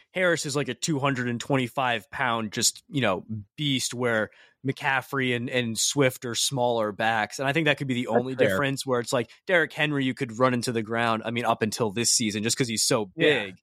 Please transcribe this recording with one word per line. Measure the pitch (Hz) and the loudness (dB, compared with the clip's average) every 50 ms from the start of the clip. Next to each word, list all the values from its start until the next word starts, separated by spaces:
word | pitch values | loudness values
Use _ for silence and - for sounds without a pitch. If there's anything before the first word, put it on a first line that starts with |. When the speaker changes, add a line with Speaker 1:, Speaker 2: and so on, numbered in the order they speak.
| - _ | -16 _
Speaker 1:
Harris | - 180 185 175 165 147 - | -2 0 2 2 2 0 -2
is, | 147 131 | -2 -2
like, | 147 135 127 | -2 -2 -4
a | 117 | -6
two | - - 170 156 131 | -4 -4 -2 0 0
hundred | 139 139 135 131 120 123 | 0 0 0 0 0 -2
and | 120 113 | -2 -2
twenty-five | - - 139 131 127 113 - 139 131 123 117 107 - _ | -2 0 0 0 0 -2 -2 -2 0 0 0 -2 -4 _
pound, | - - 135 120 117 113 110 101 | -4 -2 0 0 0 0 -2 -2
just, | - 120 107 - - - - - | -2 0 0 0 0 -4 -8 -6
you | 185 135 | -2 2
know, | 120 101 92 87 - - 110 107 101 - _ | 2 2 2 0 -2 -6 -8 -10 -10 -12 _
beast, | - 151 143 135 123 - - 120 | -4 -2 0 0 0 -2 -4 -4
where | 120 127 120 113 110 104 - _ - - - _ _ - | -2 0 0 2 0 0 -2 _ -14 -20 -20 _ _ -6
McCaffrey | 139 131 - 147 139 135 127 - - 143 135 127 127 120 | -6 -4 -2 -2 0 0 0 -2 -4 -4 -2 0 0 0
and, | 117 120 139 | -2 -2 -2
and | 131 127 120 113 110 - | -2 -2 0 0 -2 -2
Swift | - - - 143 135 127 - - - | -2 0 2 4 2 2 2 -2 -6
are | 120 113 | -6 -4
smaller | - - - 139 127 120 123 117 113 107 107 | -2 -2 -2 0 0 0 2 2 0 0 -2
backs. | 98 101 110 113 113 110 104 - - - | -2 0 0 2 2 2 0 -2 -4 -4
And | 135 | -2
I | 139 | 0
think | 139 165 156 | 0 2 2
that | 147 139 | 2 2
could | - 147 | 0 -2
be | 127 123 | -2 -2
the | 120 127 - | -2 -2 0
Speaker 2:
That's | 113 120 | 0 0
Speaker 1:
only | 123 131 131 | 0 0 0
Speaker 2:
fair. | 127 240 101 | 2 2 2
Speaker 1:
difference, | 95 - 139 135 135 - - | 2 2 0 0 -2 -4 -2
where | 135 123 120 | -2 -2 -2
it's | 117 - | 0 0
like | 139 123 113 - - - _ | -2 -2 -2 -4 -10 -12 _
Derrick | - 185 170 156 - | 0 2 2 2 0
Henry, | - 156 151 151 143 139 131 | -2 -2 0 0 0 0 0
you | 131 123 | 0 -2
could | - 147 117 110 113 | -2 -6 -4 0 2
run | 127 131 123 | 2 4 4
into | 120 - 127 | 2 0 -2
the | 110 117 | -2 -2
ground, | 107 110 117 113 120 117 113 110 110 | -2 -2 -2 0 2 2 0 0 -2
I | 113 | -4
mean, | 120 117 120 | -4 0 0
up | 110 113 - | 0 2 2
until | 113 107 - - 117 107 | 0 -2 0 0 -2 0
this | 92 117 117 - | 0 0 0 2
season, | - - 117 107 98 107 | 2 2 0 0 0 -2
just | 104 120 - | -2 0 0
'cause | - 131 | 0 0
he's | 117 110 104 | 0 0 0
so | - - 139 113 104 92 - | 2 2 2 2 0 -2 -2
Speaker 2:
Yeah. | 160 165 151 147 117 101 | 2 2 4 4 2 0
Speaker 1:
big. | 95 92 - | -6 -10 -16